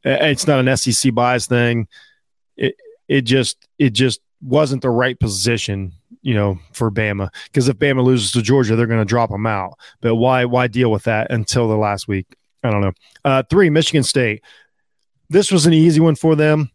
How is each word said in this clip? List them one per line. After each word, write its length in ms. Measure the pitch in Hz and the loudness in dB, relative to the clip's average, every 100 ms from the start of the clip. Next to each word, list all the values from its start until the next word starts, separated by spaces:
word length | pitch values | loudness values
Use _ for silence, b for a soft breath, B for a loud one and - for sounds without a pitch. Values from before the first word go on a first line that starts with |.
| 135 | -2
Uh, 120 | 139 | 0
it's 240 | 156 139 - | 0 0 0
not 140 | 139 | 0
an 80 | 127 | 2
S 200 | 131 131 | 0 -2
E 40 | |
C 180 | 113 131 | 0 0
bias 380 | 117 123 123 - | 0 0 0 -2
thing. 400 | 120 120 117 107 b b b _ _ _ - | 0 0 -2 -6 b b b _ _ _ -6
It, 200 | - - 466 - - | -6 -6 -20 -20 -4
it 140 | 143 | -2
just, 460 | 117 131 120 - _ - | 0 0 0 -8 _ -2
it 140 | 139 | -2
just 280 | 107 127 - _ _ | 0 -2 -2 _ _
wasn't 400 | 135 123 123 131 | -2 0 0 -2
the 80 | 131 | -2
right 280 | 120 127 123 | -2 -2 -2
position, 760 | 110 95 107 117 - 98 95 85 _ 240 | -4 -2 -2 -2 -4 -8 -8 -14 _ -10
you 140 | 135 107 | -4 -2
know, 240 | 101 92 - | -2 -4 -12
for 200 | - 113 | -4 -4
Bama. 380 | 104 107 101 98 B B | -2 -4 -4 -8 B B
'Cause 160 | 143 127 | -2 -2
if 100 | 101 | 0
Bama 260 | 143 131 | -2 2
loses 280 | 127 127 98 | 2 2 0
to 100 | 123 | -2
Georgia, 320 | 107 135 110 113 | 2 2 2 0
they're 100 | 117 | 0
gonna 200 | 113 101 | 0 0
drop 260 | 120 113 | 0 -2
'em 160 | 101 110 | -2 -4
out. 320 | 101 92 - B B | -4 -8 -14 B B
But 160 | 120 113 | -2 2
why, 280 | 127 127 123 | 2 2 0
why 220 | 123 127 | 0 0
deal 240 | 110 123 | 0 0
with 140 | 107 - | 0 -2
that 260 | 107 113 | -2 -2
until 360 | 120 104 127 113 | -4 -2 -2 0
the 100 | 107 | 0
last 300 | 104 101 - | -2 -4 -4
week? 200 | 98 92 _ _ _ | -6 -6 _ _ _
I 60 | 120 | -2
don't 120 | 104 | 0
know. 100 | 98 - b b 143 | -2 -4 b b 0
Uh, 160 | 135 127 | 0 2
three, 220 | 180 180 | 2 4
Michigan 320 | 151 156 156 | 2 0 0
State. 400 | 123 139 120 107 b b b b _ _ _ _ _ | 0 0 -2 -4 b b b b _ _ _ _ _
This 200 | 175 196 | 0 2
was 140 | 185 156 | 2 4
an 80 | |
easy 260 | 160 165 156 | 6 4 4
one 140 | 165 | 2
for 220 | 147 165 151 | 2 0 2
them. 340 | 151 156 139 | 2 2 -2